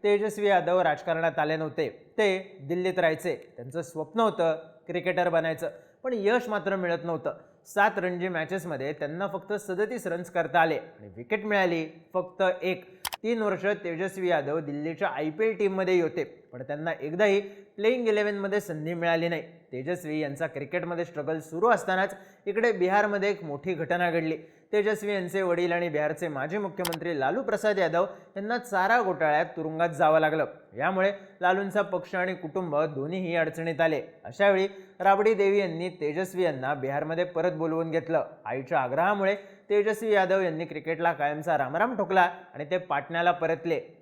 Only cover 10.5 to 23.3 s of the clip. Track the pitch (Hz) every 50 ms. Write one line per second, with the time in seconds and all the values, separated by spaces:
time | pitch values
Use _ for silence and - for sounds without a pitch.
10.5 | 143 170 165 165 156 - - - - - 107 104 92 110 120 - 208 214 196 214
11.5 | 208 202 190 180 170 165 160 156 - - - _ - 185 180 180 - - 190 185
12.5 | 185 - - 180 185 180 - - - - - - - - - 220 240 226 220 208
13.5 | 190 170 - 202 208 208 202 175 165 160 190 190 190 185 185 175 175 151 139 139
14.5 | 147 165 156 143 143 147 147 160 165 - 196 180 135 135 151 156 151 156 220 220
15.5 | 220 180 208 196 190 190 190 180 185 180 170 156 - 175 143 - - - - _
16.5 | - 123 127 127 147 147 156 170 160 - 131 151 156 175 214 208 196 202 202 196
17.5 | - - - _ _ - 202 220 254 254 240 220 214 208 208 208 202 202 196 196
18.5 | 196 208 202 185 165 156 151 160 175 170 170 170 165 165 165 170 170 156 - -
19.5 | - - _ _ - 127 131 151 180 175 175 151 151 156 151 139 139 135 165 156
20.5 | - 139 143 139 - 180 175 170 175 165 170 165 - 147 143 143 160 165 156 -
21.5 | 160 165 190 240 233 202 - - 185 185 190 196 190 - - - - _ _ 202
22.5 | 196 214 226 240 214 190 180 180 190 208 208 208 202 202 190 202